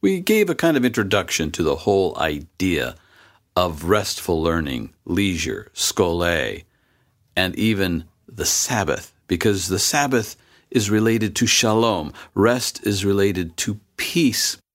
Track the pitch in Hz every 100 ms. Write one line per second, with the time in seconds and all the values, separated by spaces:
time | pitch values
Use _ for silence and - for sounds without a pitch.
0 | 196 190 180 214 196 165 165 147 123 113
1 | 98 101 90 - 78 - 78 69 - 98
2 | 92 - 80 76 73 _ 92 80 60 -
3 | _ _ - _ _ - 90 76 82 104
4 | 101 - - 82 82 82 73 65 - _
5 | - 87 101 87 80 50 - - - -
6 | 92 82 87 82 62 50 - _ _ _
7 | _ _ _ - 92 - 110 104 95 82
8 | 80 _ - 110 73 - - 123 85 69
9 | - _ _ 87 113 98 90 92 - 151
10 | 143 127 110 - _ _ _ 127 101 107
11 | 110 113 107 - 117 - 113 110 117 95
12 | 76 - - - 107 123 - - - 101
13 | 98 98 98 92 82 - - 104 _ -
14 | - 175 147 - - - _